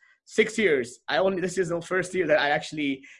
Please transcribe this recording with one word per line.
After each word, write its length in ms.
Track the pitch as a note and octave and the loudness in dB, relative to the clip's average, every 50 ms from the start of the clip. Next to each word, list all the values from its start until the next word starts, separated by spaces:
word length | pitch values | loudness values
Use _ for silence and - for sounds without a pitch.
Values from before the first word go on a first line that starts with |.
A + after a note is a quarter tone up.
| _ _ _ _ _ | _ _ _ _ _
six 320 | - - A3 A#3 A3 - A3+ | -4 2 2 2 2 2 0
years. 400 | G#3 F3 D3 B2+ A#2 - - - _ - | 2 2 2 2 0 -4 -10 -14 _ -2
I 80 | C#3+ | 0
only, 240 | D#3+ F#3+ G3 G3 F3 | 2 2 2 0 0
this 160 | F3 F3+ E3 | -4 -4 -2
is 140 | F#3 F#3 E3 | -2 -2 -2
the 100 | E3+ E3+ | -2 -6
first 340 | E3 - F3+ F#3 F3 - - | -4 -2 -2 -2 -2 -2 -2
year 120 | F#3 E3+ | -2 2
that 120 | D3+ D3 B2+ | 2 2 2
I 120 | C#3+ C#3+ | 4 2
actually 520 | D3 D#3 D#3 - D3+ D#3 D3 C#3 C3+ C3+ - - - | 0 0 -2 -6 -6 -4 -4 -4 -4 -6 -8 -18 -20